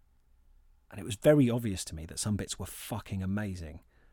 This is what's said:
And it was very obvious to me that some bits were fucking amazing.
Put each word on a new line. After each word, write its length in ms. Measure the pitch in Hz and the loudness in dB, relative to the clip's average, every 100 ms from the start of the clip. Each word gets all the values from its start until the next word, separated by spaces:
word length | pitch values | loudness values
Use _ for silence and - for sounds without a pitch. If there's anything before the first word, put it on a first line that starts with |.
| _ _ _ _ _ - - _ - | _ _ _ _ _ -20 -20 _ -16
And 80 | 107 | -10
it 60 | 95 | -8
was 100 | 101 | 2
very 340 | 147 151 120 | 6 8 8
obvious 340 | 120 117 90 - | 4 -2 -4 -6
to 100 | 82 | -10
me 100 | 82 | -10
that 140 | 80 | -4
some 160 | 107 101 | -2 0
bits 220 | - - | -2 -8
were 80 | 98 | -10
fucking 560 | - - 110 - 98 | -10 -8 -8 -6 -4
amazing. 600 | 95 101 104 90 78 76 _ _ - | -2 -2 -4 -6 -10 -12 _ _ -20